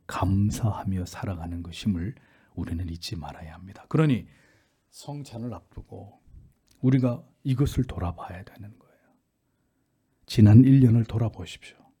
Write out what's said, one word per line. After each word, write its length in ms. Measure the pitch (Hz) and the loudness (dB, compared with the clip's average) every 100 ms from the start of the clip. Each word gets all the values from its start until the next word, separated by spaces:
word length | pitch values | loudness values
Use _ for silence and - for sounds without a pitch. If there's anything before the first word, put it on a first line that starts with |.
| - | -14
감사하며 1000 | - 98 98 104 - 107 - 98 92 87 | -6 0 2 0 0 -4 -4 -6 -6 -8
살아가는 580 | - 104 85 85 87 | -10 -10 -8 -10 -10
것임을 520 | 87 87 110 87 95 - _ _ _ - | -12 -6 -4 -4 -6 -10 _ _ _ -12
우리는 340 | 87 85 87 | -8 -8 -8
잊지 260 | 85 - 92 | -10 -12 -12
말아야 380 | - - 80 | -12 -16 -18
합니다. 320 | 82 95 - - | -18 -20 -20 -4
그러니 380 | 147 156 110 - _ _ _ _ _ _ | 0 2 0 -4 _ _ _ _ _ _
성찬을 640 | - - 147 135 117 120 | -20 -16 -14 -14 -12 -12
앞두고 640 | 92 - - - 98 101 - _ - - _ _ _ | -12 -16 -20 -18 -18 -18 -20 _ -20 -20 _ _ _
우리가 420 | 127 135 123 120 - _ | 0 2 0 -4 -12 _
이것을 420 | 139 127 143 - 127 | -4 0 0 -2 -4
돌아봐야 580 | - 87 85 - 87 | -4 -6 -6 -12 -16
되는 340 | 101 - 104 113 | -18 -20 -20 -20
거예요. 240 | _ _ _ _ _ _ _ _ _ _ _ _ _ _ - | _ _ _ _ _ _ _ _ _ _ _ _ _ _ -4
지난 380 | 123 104 113 | 6 10 10
일 180 | 131 135 | 10 8
년을 240 | 123 117 110 | 6 4 0
돌아보십시오. 720 | 113 113 - 90 - - - _ _ | -2 -4 -6 -16 -18 -20 -20 _ _